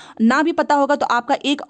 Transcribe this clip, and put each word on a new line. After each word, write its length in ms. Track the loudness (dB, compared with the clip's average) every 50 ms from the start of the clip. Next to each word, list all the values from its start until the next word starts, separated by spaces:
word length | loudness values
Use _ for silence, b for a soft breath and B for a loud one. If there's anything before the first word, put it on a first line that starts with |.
| B B B 0
ना 220 | 2 2 2 2 0
भी 100 | 0 0
पता 220 | -2 0 0 2
होगा 220 | 2 2 2 0
तो 100 | 0 0
आपका 300 | -2 -2 -2 -2 -2 -4 -2 -2
एक 180 | -2 -4 -4 -2 -2